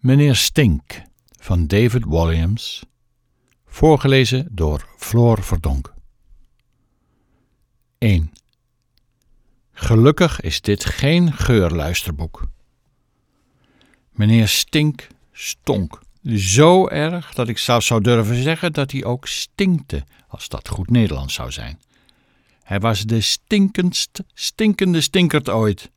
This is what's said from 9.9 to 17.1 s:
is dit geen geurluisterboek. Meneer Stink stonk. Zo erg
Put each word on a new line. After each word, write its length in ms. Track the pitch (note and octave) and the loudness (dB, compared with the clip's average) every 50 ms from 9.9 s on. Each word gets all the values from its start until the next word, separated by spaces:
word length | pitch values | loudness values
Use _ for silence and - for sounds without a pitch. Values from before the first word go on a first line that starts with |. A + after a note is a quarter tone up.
| A#2 A2 A2+ C3+ D3 - F3+ D#3+ - - | 4 6 6 6 6 4 2 0 0 -2
is 200 | - - - - | -6 -6 -6 -4
dit 240 | _ - G2+ G2 - | _ -2 -2 -2 -2
geen 480 | - - - - C#3 D#3+ F3 F3 E3+ C#3+ | -6 -4 -2 0 0 2 2 2 0 0
geurluisterboek. 1160 | - - - B2+ A2 F#2 E2+ D2+ E2+ D2 D#2 F2 - - - D#2+ C#2+ D#2+ D#2+ - - - - - _ _ _ _ _ _ _ _ _ _ _ _ _ _ _ _ _ _ _ _ _ _ _ _ _ _ _ _ _ _ _ _ | -2 0 2 2 2 2 2 0 -2 -4 -4 -4 -6 -6 -8 -8 -8 -8 -10 -10 -10 -10 -10 -10 _ _ _ _ _ _ _ _ _ _ _ _ _ _ _ _ _ _ _ _ _ _ _ _ _ _ _ _ _ _ _ _
Meneer 360 | - G#2 G#2 A2+ A2+ A2+ G#2 | 0 2 4 4 4 4 2
Stink 580 | - - - - - D#3+ D3+ D3+ D3 - - - - _ _ _ _ | 0 -2 -4 -2 -2 0 0 0 -2 -4 -12 -20 -20 _ _ _ _
stonk. 680 | - - - - _ _ - C#3+ G2+ F#2 E2 - - _ - - _ _ C#3+ A#2 | -14 -12 -12 -12 _ _ -4 -2 -2 -2 -6 -8 -16 _ -20 -20 _ _ -4 -4
Zo 520 | G#2 F#2+ F#2 F#2 A#2+ D3 E3 F3+ F#3 F#3+ - | -2 -2 0 4 6 6 6 6 6 4 2
erg 460 | - D3 D3 D#3 | 0 -4 -4 -4